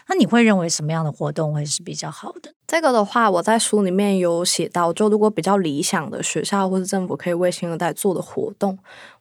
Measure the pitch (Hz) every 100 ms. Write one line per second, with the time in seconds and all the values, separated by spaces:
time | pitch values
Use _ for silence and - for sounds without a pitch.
0 | - 381 202 233 226 196 170 - 151 165
1 | 156 - 151 151 156 151 147 - 165 151
2 | 156 - - - - _ - 330 311 240
3 | 196 240 220 175 190 226 - 208 190 190
4 | 202 190 175 170 180 - 165 175 170 170
5 | 214 208 214 214 175 202 165 143 190 175
6 | 143 - - 165 - 202 190 190 180 196
7 | 180 - 180 170 180 175 175 165 175 -
8 | 202 160 - - - - 196 190 - -
9 | - -